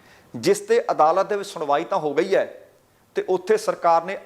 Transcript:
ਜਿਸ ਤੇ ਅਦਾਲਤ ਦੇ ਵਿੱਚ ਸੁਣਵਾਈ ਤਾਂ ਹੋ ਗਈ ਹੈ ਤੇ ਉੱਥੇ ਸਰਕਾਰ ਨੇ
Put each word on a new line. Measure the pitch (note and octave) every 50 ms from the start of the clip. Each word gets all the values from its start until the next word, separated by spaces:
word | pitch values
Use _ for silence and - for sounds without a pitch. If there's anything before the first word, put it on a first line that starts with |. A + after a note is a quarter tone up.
| _ - - - _ _ -
ਜਿਸ | B2 B2 E3 G3 G3
ਤੇ | G3+ - A3+ A#3 A3+ -
ਅਦਾਲਤ | E3+ D3+ D3+ D#3 E3 F#3+ G3
ਦੇ | F3 G#3
ਵਿੱਚ | G3+ G3 G3
ਸੁਣਵਾਈ | - E3+ D#3+ C#3+ C#3+ D3+ E3+
ਤਾਂ | - G3+ F#3
ਹੋ | D#3 D3+ C#3
ਗਈ | D3 E3+ E3+ G3+
ਹੈ | - A#2 - - - - - _ _ _ _ _ _ _ _ -
ਤੇ | - - -
ਉੱਥੇ | F#3 F3+ F3+ - G#3+
ਸਰਕਾਰ | G3+ - - E3+ - - E3+ E3 E3 E3
ਨੇ | F3+ G3 - -